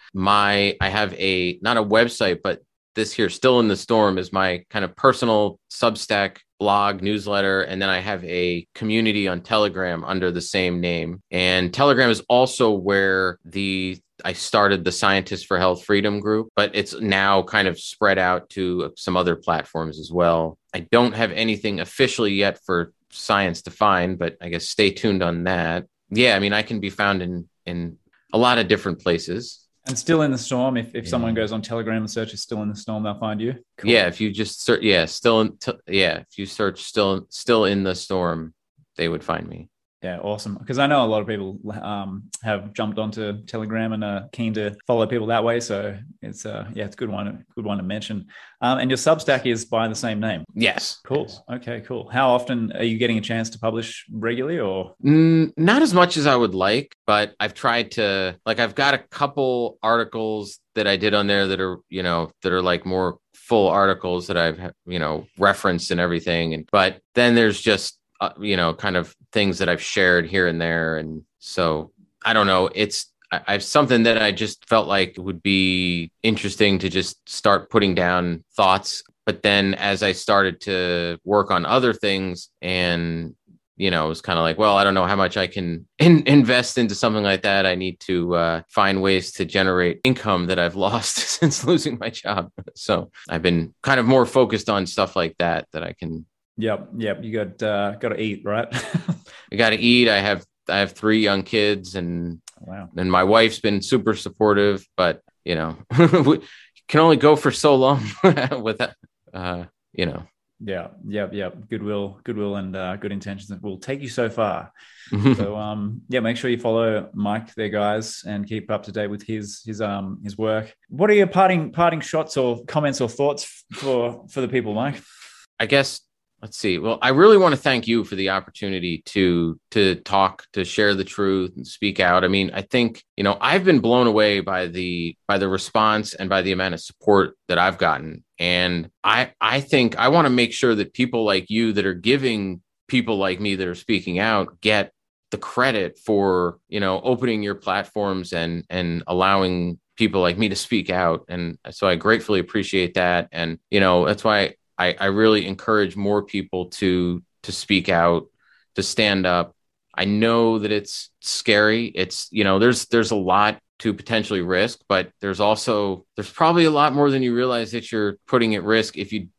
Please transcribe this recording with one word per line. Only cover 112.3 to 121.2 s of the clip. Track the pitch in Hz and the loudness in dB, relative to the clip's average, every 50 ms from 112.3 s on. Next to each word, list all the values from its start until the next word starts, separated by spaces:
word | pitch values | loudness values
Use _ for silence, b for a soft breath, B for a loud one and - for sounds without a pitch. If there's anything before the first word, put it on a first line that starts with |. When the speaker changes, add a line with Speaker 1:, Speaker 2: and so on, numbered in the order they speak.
| 110 104 104 101 101 | -6 -6 -6 -6 -6
Speaker 2:
and, | 101 95 95 92 | -6 -8 -8 -8
uh, | 95 92 90 95 | -8 -8 -8 -8
good | 101 107 104 101 | -8 -8 -8 -8
intentions | 98 92 101 98 98 98 - 101 90 | -8 -10 -10 -12 -12 -14 -16 -16 -12
will | - 104 95 | -10 -12 -12
take | 92 - - 135 139 | -10 -10 -10 -10 -8
you | 143 123 | -10 -8
so | 113 - 120 110 | -4 -2 -2 -2
far. | 107 120 110 101 87 80 - - B B B B B B B B | 0 -2 -2 -2 -2 -6 -8 -14 B B B B B B B B
Speaker 1:
<laughs> | 104 101 104 131 127 | -4 0 2 2 2
Speaker 2:
So, | - 101 101 104 | 2 -2 -6 -6
um, | 107 107 104 107 107 104 104 113 - - - | -8 -8 -8 -8 -6 -6 -8 -8 -10 -10 -4
yeah, | 120 127 | -2 0
make | 110 110 117 | 0 0 -2
sure | 120 - 127 | -2 -2 -4
you | 120 113 | -4 -2
follow | 120 117 113 117 113 113 110 107 - - - | -2 0 0 2 2 2 0 -2 -4 -6 -8
Mike | 101 101 101 104 113 113 - - | -4 -4 -2 -2 -4 -6 -10 -8
there, | - 110 101 | -6 -6 -4
guys, | 104 104 104 104 107 107 110 110 - - - | -2 0 0 0 0 -2 -4 -8 -12 -14 -12
and | 101 104 101 101 | -10 -8 -8 -8
keep | 98 110 110 98 - | -6 -8 -10 -6 -6
up | 107 101 - | -6 -6 -6
to | - | -8
date | 92 110 104 | -8 -6 -6
with | 101 104 104 - | -6 -6 -10 -10
his, | - 110 107 107 104 - - - | -10 -8 -8 -8 -12 -14 -16 -14
his, | 113 107 101 | -14 -8 -6
um, | 113 101 101 101 98 95 95 - 101 | -6 -4 -4 -6 -8 -10 -12 -12 -12
his | 101 101 | -14 -8
work. | - 110 110 107 110 110 - - _ _ _ | -4 -2 -2 -2 -2 -4 -8 -16 _ _ _
What | - 131 190 208 | -4 0 2 4
are | 208 | 6
your | 208 | 6